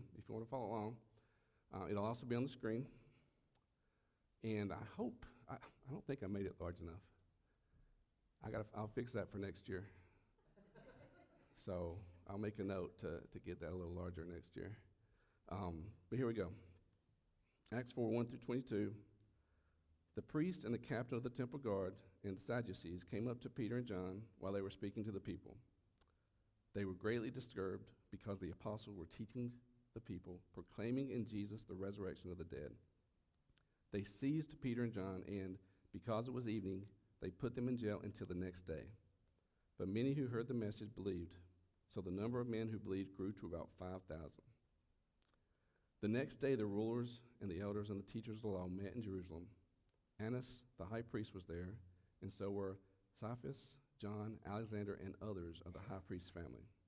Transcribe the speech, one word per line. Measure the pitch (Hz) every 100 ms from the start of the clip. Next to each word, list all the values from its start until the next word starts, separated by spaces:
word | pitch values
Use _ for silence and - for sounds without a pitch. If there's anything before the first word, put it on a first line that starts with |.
| - -
if | -
you |
wanna | 110 113
follow | 131 104
along. | 110 107 120 - - _ _ _ _ -
Uh, | 95 85
it'll | 104 107
also | 123 127
be | 120
on |
the | 143
screen. | - 113 113 147 - - - _ _ _ _ _ _ _ _ _ _ _ _
And | 113 107 101
I | 82 113 -
hope, | 233 - - - -
I, | -
I | - - 131
don't | 139 -
think | -
I | 98
made | 101 98
it | -
large | 87 87
enough. | 82 90 - - - _ _ _ _ - - - _ _ _ _ 113
I |
gotta, | 110 104 104
I'll | 110
fix | 120 120
that | 117 87
for | 101
next | 98 87 -
year. | 92 104 - - - _ _ _ - - - - - - - - - - - 104
So | 90 85 95 - - -
I'll | 98
make | 104 104
a |
note | 98 95 - -
to, | 85 85 -
to | - -
get | 90
that | 82
a | 90
little | 85
larger | 87 90 87 85
next | 87 - 87
year. | 87 - - - _ - _ _ -
Um, | 95 90 80 95 - -
but | 120
here | 120
we |
go. | 113 87 - - - - _ _ _ _ _ _ _ - 127
Acts | 123
four, | 127 113
one | 120 120
through | 123
twenty-two. | - 123 - 107 104 110 - - - _ _ _ _ _ _ - _ -
The |
priest | - 156 180 180 -
and |
the | 117
captain | 123 120 120 120
of |
the | 123
temple | 123 123 143
guard | 123 98 95 98 - -
and | 101 95
the |
Sadducees | - 120 117 - 85 90
came | - 104 120
up | 120
to | -
Peter | - 107 123
and | 120
John | 92 92 95 113 -
while | 95
they | 101
were | 95
speaking | - 101 110 107
to |
the | 95
people. | - 85 - - - _ _ _ _ _ _ _ _ _ _
They | 101 98
were |
greatly | 87 107 120 120
disturbed | 131 - 101 95 98 107 - _
because | 101 104 98
the | 87
apostles | - 107 107 104 98
were | 82
teaching | - 107 123 123 120 - - -
the | 117
people, | - 85 92 90 -
proclaiming | 95 - - 113 131 135
in | 120 107
Jesus | 107 104 107 -
the | 92
resurrection | 98 101 95 69 90
of | 87
the |
dead. | 82 69 69 60 - _ _ _ _ _ _ _ _ _ _
They | 101
seized | 98 - 139 156 151 151
Peter | 131 120
and | 117
John, | 104 95 92 -
and | 98 95 95 - - -
because | 95 120 110 127
it |
was | 127 117
evening, | 110 95 95 98 - _ -
they | 92
put | - 120 127
them | 123
in | 120
jail | 107 104
until | 101 - 92
the | 90
next | 92 90 -
day. | 76 58 - - _ _ _ _ _ _ -
But | 92
many | 107 135
who | 147 123
heard | 117 120
the |
message | 120 104 - 107 -
believed, | 98 87 85 - - - _ _ -
so | 104
the | 90
number | 92 113 123
of | 123
men | 110 113
who | 110
believed | 101 95 95 -
grew | 95
to | 101 82
about | 82 - -
five | 90 95 -
thousand. | 80 71 - - - _ _ _ _ _ _ _ _ _ _ _ _ _ _
The | 104
next | 117 147 -
day, | 135
the | 127 104
rulers | 101 110 120 120 120 - -
and | 101
the | 85
elders | 101 104 104
and | 101
the | -
teachers | 117 113 107
of |
the | 110
law | 92 90
met | 92 98 123
in |
Jerusalem. | 104 95 87 80 95 - _ _ _ _ _ -
Annas, | 110 123 - - - -
the | 92
high | 113
priest, | 117 110 104
was | 95 90
there, | 85 90 113 - - _ _
and | 98
so | - 98
were | 98 95 98 - _ _ -
Caiaphas, | 110 123 139 139 - - _ -
John, | 104 104 107 107 -
Alexander, | 107 110 107 101 -
and | 92 -
others | 107 95 85 82 92
of |
the | 87
high | 98 95 -
priest's | 90 -
family. | 85 76 57 - -